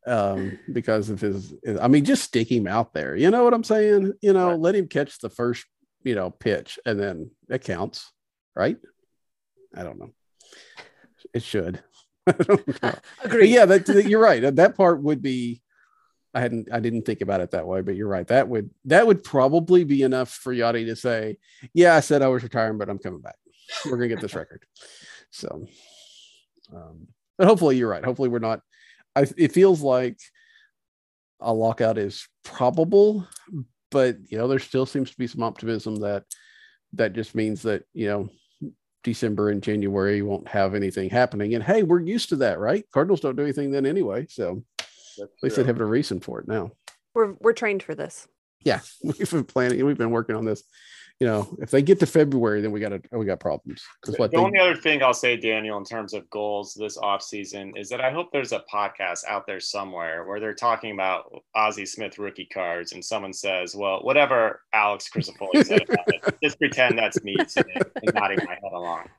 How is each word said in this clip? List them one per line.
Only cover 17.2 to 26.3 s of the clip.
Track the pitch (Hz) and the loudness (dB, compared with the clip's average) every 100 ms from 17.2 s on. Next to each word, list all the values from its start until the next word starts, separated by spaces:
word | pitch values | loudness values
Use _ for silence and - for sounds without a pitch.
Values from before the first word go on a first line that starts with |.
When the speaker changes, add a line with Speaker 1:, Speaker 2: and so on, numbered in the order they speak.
Speaker 1:
about | 95 98 | -2 -2
it | 90 | -2
that | 92 82 | -4 -4
way, | 95 | -4
but | 95 95 | -4 -4
you're | 104 | -4
right. | 95 87 | -4 2
That | 123 113 | 2 2
would, | 117 107 _ 135 | -2 -6 _ 4
that | 160 233 | 6 6
would | 196 | 4
probably | - 143 131 165 165 180 160 | 2 2 4 4 6 4 6
be | 139 | 2
enough | 131 131 123 | 2 0 -4
for | - 131 | -8 -8
Yadi | 123 117 117 113 | 0 0 0 -4
to | 110 | -4
say, | 127 113 107 107 _ _ 127 | -2 -2 -4 -10 _ _ -6
"Yeah, | 165 175 160 | 6 8 8
I | |
said | - 147 | 6 4
I | 135 | 4
was | 127 | 2
retiring, | 117 123 110 110 | -2 -2 -2 -2
but | 104 | -6
I'm | 101 | -8
coming | 95 87 | -10 -12
back. | - - _ _ _ - - | -16 -20 _ _ _ -10 -6
We're | 127 | -2
gonna | 120 | -2
get | 110 | -2
this | 104 87 | -6 -10
record." | 80 - _ _ - - - - _ | -12 -18 _ _ -20 -20 -20 -20 _
So, | - - - - _ _ _ - - - | -14 -12 -12 -16 _ _ _ -20 -20 -20